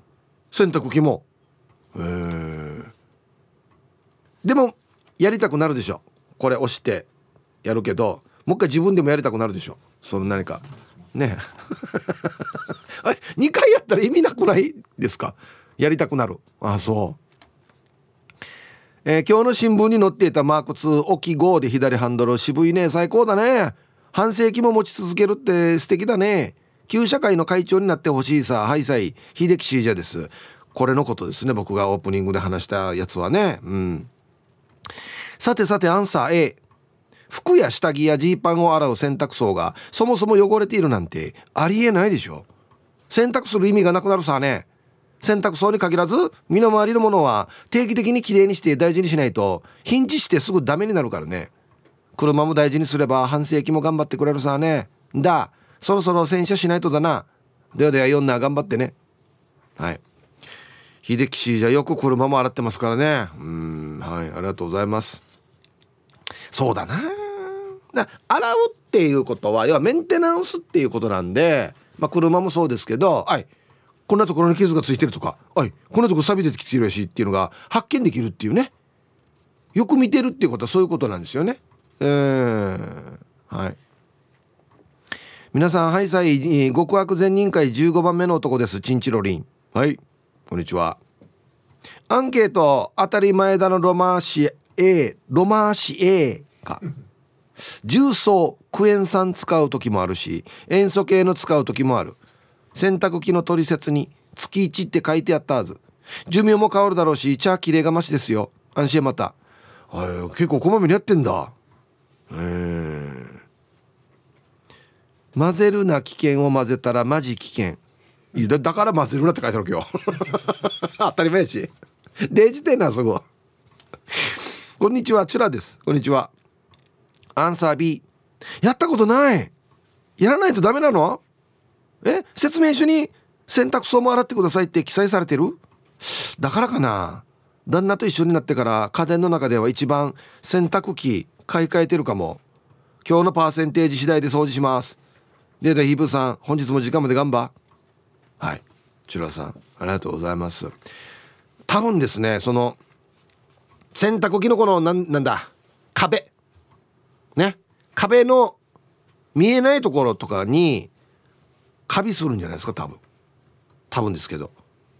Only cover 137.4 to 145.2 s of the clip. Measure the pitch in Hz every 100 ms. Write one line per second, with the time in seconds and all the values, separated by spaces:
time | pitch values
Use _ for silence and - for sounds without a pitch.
137.4 | _ _ - 170 196 202 214 - 170 165
138.4 | 127 139 117 110 104 - 160 170 180 165
139.4 | 131 117 113 127 135 143 143 135 - _
140.4 | - 185 170 196 196 165 135 101 - _
141.4 | - 170 165 175 165 170 123 101 82 -
142.4 | _ _ _ _ _ _ - 170 180 170
143.4 | 160 156 156 151 160 139 143 156 139 143
144.4 | 147 127 139 127 120 - _ _